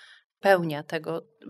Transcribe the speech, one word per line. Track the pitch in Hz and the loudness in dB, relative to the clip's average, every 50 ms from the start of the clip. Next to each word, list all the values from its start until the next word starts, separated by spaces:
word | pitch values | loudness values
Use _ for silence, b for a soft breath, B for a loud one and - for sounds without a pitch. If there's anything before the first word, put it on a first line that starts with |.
| B B B B B _ _ _ | B B B B B _ _ _
pełnia | - 196 196 180 170 160 147 147 | 4 4 4 4 2 0 -4 -6
tego, | 151 - 170 160 160 160 165 165 - _ _ _ - | -6 -6 -6 -6 -4 -6 -6 -6 -8 _ _ _ -16